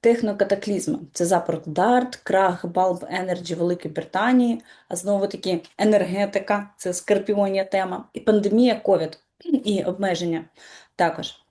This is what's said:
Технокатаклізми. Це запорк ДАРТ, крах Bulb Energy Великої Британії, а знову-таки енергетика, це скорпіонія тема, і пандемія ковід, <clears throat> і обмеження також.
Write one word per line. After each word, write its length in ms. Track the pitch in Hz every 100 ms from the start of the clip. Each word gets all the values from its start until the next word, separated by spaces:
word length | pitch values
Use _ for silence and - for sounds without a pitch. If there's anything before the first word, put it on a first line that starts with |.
Технокатаклізми. 960 | 233 233 226 202 196 196 214 196 180 - 160
Це 140 | - 175
запорк 420 | 180 170 165 165
ДАРТ, 480 | 151 202 247 247 -
крах 480 | - 190 190 175
Bulb 340 | 175 175 185 180
Energy 560 | - 185 185 175 175
Великої 400 | 165 170 175 -
Британії, 680 | 156 160 185 226 254 240 233 - - _
а 80 | 180
знову-таки 640 | 185 202 196 - 185 175 - -
енергетика, 920 | 208 208 180 185 202 202 202 202 202 _
це 160 | 185
скорпіонія 720 | 180 - 196 196 202 196 196
тема, 440 | 190 196 185 185 -
і 80 | -
пандемія 540 | - 214 202 214 247
ковід, 440 | 214 - 185 160 - _
<clears throat> 140 | _ 349 285
і 200 | 214 196
обмеження 600 | - 190 196 170 175 165 165 _ - - _ -
також. 480 | 170 - 170 - _